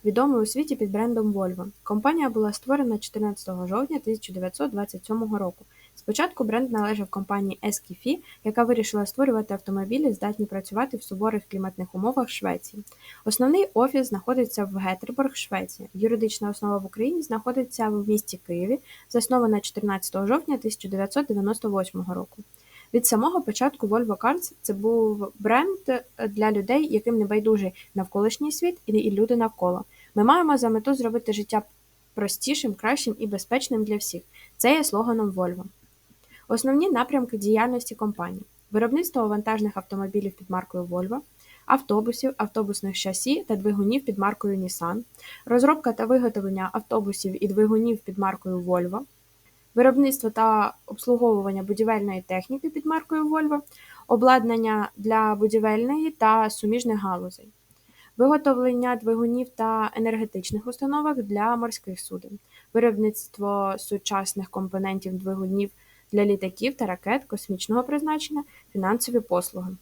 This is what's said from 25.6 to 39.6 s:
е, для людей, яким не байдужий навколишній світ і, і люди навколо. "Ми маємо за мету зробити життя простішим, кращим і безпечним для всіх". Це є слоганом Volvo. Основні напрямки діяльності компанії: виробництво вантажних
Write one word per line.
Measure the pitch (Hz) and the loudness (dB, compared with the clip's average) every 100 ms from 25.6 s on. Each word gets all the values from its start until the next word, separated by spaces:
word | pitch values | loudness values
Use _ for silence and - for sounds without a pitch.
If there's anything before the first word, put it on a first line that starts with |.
| 359 381 - | 2 -2 -2
е, | 247 - - 220 | -4 -6 -8 -6
для | 208 214 | 0 0
людей, | 208 196 269 302 | 0 2 0 2
яким | 214 233 233 | 0 0 0
не | |
байдужий | 202 214 214 220 185 - - | 2 2 2 2 0 -6 -10
навколишній | 196 185 202 214 220 294 | -6 -4 0 0 0 -6
світ | 302 349 349 - | -2 -2 -4 0
і, | |
і | 214 220 | 0 2
люди | 196 226 240 | 2 2 2
навколо. | 220 - 180 185 - _ - | 0 0 -2 -2 -8 _ -4
"Ми | 208 | 6
маємо | 226 330 320 277 | 8 8 6 4
за | 226 | 4
мету | 220 226 | 2 2
зробити | 269 233 233 226 | 0 0 0 -2
життя | 208 208 214 - _ _ _ _ | -4 0 -2 -2 _ _ _ _
простішим, | - 202 - - 294 240 | -6 -4 -4 -2 -2 -2
кращим | 196 220 285 233 214 | -2 -2 0 -2 -4
і | 220 | -6
безпечним | 196 - 262 269 220 | -6 -2 -2 0 -2
для | 214 208 | 0 -2
всіх". | - 175 - - - - | -4 -10 -14 -20 -20 0
Це | 240 | 2
є | 311 | 4
слоганом | 294 202 233 226 208 | 2 0 0 2 0
Volvo. | 185 180 180 196 _ _ _ _ _ _ - - | 0 -2 -4 -12 _ _ _ _ _ _ -20 -4
Основні | 226 262 277 381 | -2 2 2 4
напрямки | 247 254 277 247 214 | 2 2 0 0 -2
діяльності | 202 214 240 247 - | 4 6 4 0 -6
компанії: | 220 214 208 175 185 - _ _ | -4 -4 -4 -8 -8 -14 _ _
виробництво | 214 226 285 349 262 214 | 2 4 2 0 0 0
вантажних | 208 214 214 | 0 0 0